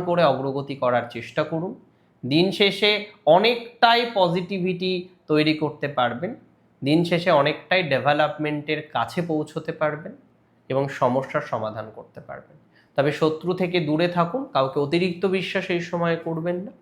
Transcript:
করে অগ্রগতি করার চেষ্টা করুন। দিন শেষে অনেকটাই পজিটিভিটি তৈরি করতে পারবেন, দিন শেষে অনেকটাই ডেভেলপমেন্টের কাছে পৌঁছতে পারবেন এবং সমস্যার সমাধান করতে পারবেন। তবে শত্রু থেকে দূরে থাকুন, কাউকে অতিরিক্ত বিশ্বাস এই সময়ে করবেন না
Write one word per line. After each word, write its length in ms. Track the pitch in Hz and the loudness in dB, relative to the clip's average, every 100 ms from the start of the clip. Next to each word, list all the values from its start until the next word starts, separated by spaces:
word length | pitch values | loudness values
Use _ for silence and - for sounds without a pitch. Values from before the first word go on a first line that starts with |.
করে 180 | 175 175 | 2 4
অগ্রগতি 520 | 151 131 135 139 139 135 | 4 2 -2 -4 -6 -2
করার 280 | 123 120 117 | 2 2 0
চেষ্টা 320 | 113 - - | -8 -6 -4
করুন। 280 | 151 160 190 - _ _ _ _ | -2 -4 -6 -10 _ _ _ _
দিন 220 | 123 156 190 | 2 4 4
শেষে 400 | 196 196 196 208 208 - - 151 | 4 2 4 2 2 -4 -2 4
অনেকটাই 760 | 175 226 240 - - 233 240 240 | 6 6 0 -6 2 4 4 2
পজিটিভিটি 800 | 202 175 175 170 196 185 180 185 180 180 _ - | 2 2 2 -2 -2 -2 -2 -2 -4 -6 _ 0
তৈরি 280 | 151 156 | 2 2
করতে 340 | 151 147 - 139 | 0 -4 -4 -6
পারবেন, 440 | 127 120 120 190 269 _ _ _ _ | -2 -2 -2 -8 -8 _ _ _ _
দিন 160 | 135 160 | 0 2
শেষে 260 | 170 170 180 | 2 0 4
অনেকটাই 520 | 147 147 147 - 185 | 4 4 -2 0 0
ডেভেলপমেন্টের 960 | 156 127 135 151 151 156 151 147 147 151 151 | 2 0 2 2 0 0 -4 -4 -4 -6 -4
কাছে 280 | 120 117 180 | -4 -2 -4
পৌঁছতে 500 | 170 156 151 156 160 | -2 -2 -4 -6 -8
পারবেন 400 | - 151 151 185 - _ _ _ _ - | -4 -4 -4 -10 -16 _ _ _ _ -4
এবং 180 | 135 139 | -2 -2
সমস্যার 540 | - 123 131 135 151 | 0 0 0 -2 -4
সমাধান 440 | - 117 110 110 107 | -4 -4 -6 -8 -12
করতে 260 | 117 - - | -16 -18 -20
পারবেন। 360 | - 135 - - _ _ _ 143 | -16 -16 -18 -20 _ _ _ 0
তবে 140 | 143 | 0
শত্রু 380 | 143 156 156 175 | 2 0 0 -4
থেকে 240 | 175 175 175 | -2 0 0
দূরে 280 | 147 156 175 | 0 2 2
থাকুন, 340 | 175 170 269 | 0 0 -2
কাউকে 340 | 269 135 135 147 | -2 0 0 0
অতিরিক্ত 420 | 143 170 185 170 196 | 0 0 0 0 -2
বিশ্বাস 400 | 185 - 190 180 | 0 -2 -4 -2
এই 100 | 170 | -4
সময়ে 360 | 170 170 170 165 | -2 -2 0 -2
করবেন 400 | 165 165 175 180 | -2 -4 -2 -4
না 160 | 226 - | -6 -14